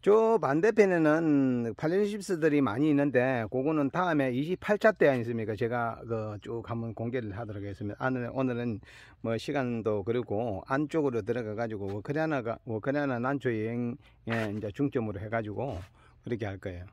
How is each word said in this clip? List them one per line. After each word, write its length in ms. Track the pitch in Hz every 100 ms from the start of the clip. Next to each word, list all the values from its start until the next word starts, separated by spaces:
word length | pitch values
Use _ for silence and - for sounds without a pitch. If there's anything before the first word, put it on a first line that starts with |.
저 380 | 196 214 226 226
반대편에는 1300 | 151 143 196 226 202 180 156 156 165 143 131 123 117 107
팔레오십스들이 840 | 156 185 208 208 196 180 156 143
많이 280 | 135 107 156
있는데 560 | 143 143 127 123 131 107
그거는 400 | 123 135 156 139
다음에 400 | 170 180 156 131
이십팔 460 | 123 151 185 - 208
차 140 | 220
때 160 | 214 156
아니십니까? 480 | 131 113 117 104 104
제가 440 | 117 120 117 113 -
그 320 | 113 107 104
쭉 300 | 107 117 107
한번 240 | 117 113
공개를 420 | 107 113 127 113 98
하도록 240 | 113 104
하겠습니다. 460 | 101 98 104 - 131
오늘, 240 | 131 120
오늘은 480 | 127 131 120 120 107 - - - -
뭐 160 | 113 113
시간도 680 | - 147 123 117 110 107
그렇고 580 | 95 117 113 104 120 95 -
안쪽으로 560 | 135 147 165 143 117
들어가가지고 720 | 104 120 110 107 117 110 98
워크리아나가, 640 | 101 101 143 160 147 113 113
워크리아나 540 | - 110 139 143 143 123
난초 320 | 123 139 131
여행에 1040 | 110 110 120 120 120 - - - 113 107 107
이제 140 | 104
중점으로 460 | - 139 139 110 95
해가지고 580 | 107 113 107 104 131 95 87 _ - -
그렇게 240 | - 117 107
할 120 | 95
거예요. 280 | 98 87 92